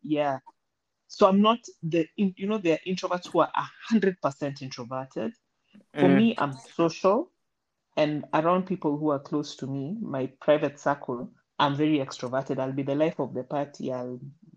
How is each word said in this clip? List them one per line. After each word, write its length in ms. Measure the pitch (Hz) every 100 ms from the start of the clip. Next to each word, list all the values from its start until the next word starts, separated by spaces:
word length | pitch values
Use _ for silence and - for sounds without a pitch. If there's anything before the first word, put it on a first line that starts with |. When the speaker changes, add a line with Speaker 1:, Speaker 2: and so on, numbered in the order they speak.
Speaker 1:
yeah. 380 | 143 151 147 135 - _ _ _ _ _ _
So 200 | - 196
I'm 140 | 196
not 160 | 214 233 - -
the, 260 | 165 165 160 -
in-, 180 | 196 185
you 80 | 196
know, 120 | 214
there 180 | 170 156
are 140 | -
introverts 360 | 185 180 180 -
who 100 | 175
are 120 | 151
a 140 | - 139 - -
hundred 320 | 226 190 185
percent 400 | 147 - 143 139
introverted. 680 | 131 135 117 131 131 - 226 - _ _ _ _ _ 147
For 120 | 139
Speaker 2:
Mm. 80 | 190
Speaker 1:
me, 180 | 226 -
I'm 140 | 143
social, 800 | 131 - - 165 - 185 214 349 _ _ _ _ _ _ -
and 280 | 151 151 -
around 340 | 156 165 180 185
people 300 | 180 - 147
who 140 | 151
are 80 | 139
close 380 | 143 151 147 -
to 100 | 135
me, 320 | 139 135 226
my 260 | 185 139 127 -
private 380 | - 151 151 143
circle, 500 | - 143 - 123 165 _ _ -
I'm 180 | 143 139
very 220 | 156 151
extroverted. 600 | 135 - 127 131 135 135
I'll 140 | 131
be 100 | 135
the 120 | 139
life 260 | 139 160 175
of 140 | 131
the 100 | 127
party. 480 | 127 147 143 - 139
I'll 280 | 127 123 127 139 - _